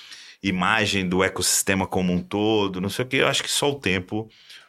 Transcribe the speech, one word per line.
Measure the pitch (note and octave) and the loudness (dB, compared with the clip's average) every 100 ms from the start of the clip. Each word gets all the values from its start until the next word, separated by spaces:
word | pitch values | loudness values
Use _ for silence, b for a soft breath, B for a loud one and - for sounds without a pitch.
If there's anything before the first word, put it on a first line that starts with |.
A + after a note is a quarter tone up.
| B B B B | B B B B
imagem | G2 F2+ F#2 A2 G2+ G2 F#2 | -4 0 2 2 2 0 0
do | F2+ | 2
ecossistema | F#2 F#2 F2+ - - F#2+ F#2 | 2 0 -2 0 2 0 2
como | G2 F#2 | 0 0
um | F2+ | 0
todo, | F2 G2+ G#2+ A2 G2 F2+ | -2 0 2 2 2 -2
não | G2 | -6
sei | G#2 B2+ | -4 -2
o | |
quê, | C3+ | 0
eu | C3+ | 2
acho | C3+ | 0
que | - | -2
só | - C#3+ | -2 -2
o | C#3 | -2
tempo, | G2 F#2 F2+ G#2+ A2 B B B | 0 -2 -2 -6 -8 B B B